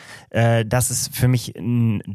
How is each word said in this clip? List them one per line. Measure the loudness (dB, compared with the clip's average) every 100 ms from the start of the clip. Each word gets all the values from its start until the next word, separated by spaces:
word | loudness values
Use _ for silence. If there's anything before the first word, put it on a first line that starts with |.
| -16 -20 -4
Äh, | 2 4 2
das | 2 0 0
ist | -4 -6
für | 0 2
mich | 2 -2
n-, | -8 -2 2 2 0 -4